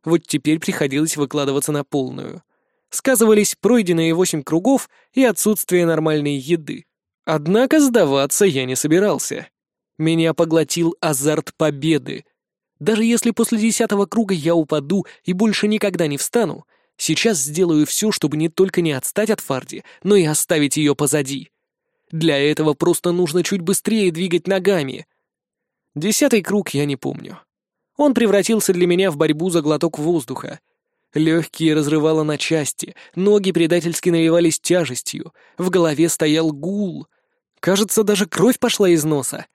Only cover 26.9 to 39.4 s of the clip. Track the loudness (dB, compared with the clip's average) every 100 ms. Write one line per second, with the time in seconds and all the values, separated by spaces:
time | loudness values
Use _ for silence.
26.9 | -4 -8 -10 -14 -20 _ _ _ _ _
27.9 | 0 2 4 2 2 2 0 0 0 2
28.9 | 2 0 0 0 0 0 0 0 -2 -2
29.9 | -2 -2 -2 -4 -12 -12 -16 _ _ _
30.9 | _ _ 0 2 2 -2 -2 2 2 2
31.9 | 2 2 2 0 -4 -2 -2 -2 -8 -14
32.9 | -16 -12 -2 2 4 2 0 2 2 0
33.9 | -2 0 2 4 4 2 0 0 0 0
34.9 | -6 -10 -12 -14 _ _ -6 0 2 2
35.9 | 2 0 2 0 2 0 -4 -6 -4 -4
36.9 | -6 -16 _ _ _ _ _ -2 0 2
37.9 | 0 2 0 -2 2 2 2 -2 2 2
38.9 | 4 2 -2 -4 -10